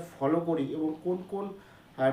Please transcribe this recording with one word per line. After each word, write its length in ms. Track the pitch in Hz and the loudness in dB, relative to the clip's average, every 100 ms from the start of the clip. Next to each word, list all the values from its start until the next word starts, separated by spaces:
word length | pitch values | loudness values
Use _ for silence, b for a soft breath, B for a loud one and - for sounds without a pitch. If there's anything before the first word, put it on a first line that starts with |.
| - - | -4 -2
ফলো 220 | 143 165 | 2 2
করি 320 | 165 160 135 | 2 0 0
এবং 220 | 156 156 156 | 0 -2 -2
কোন 140 | 180 185 - | -2 -2 -2
কোন, 160 | 196 | -6
আহ, 680 | 202 - - - - - 131 | -6 -8 -16 -20 -14 2 2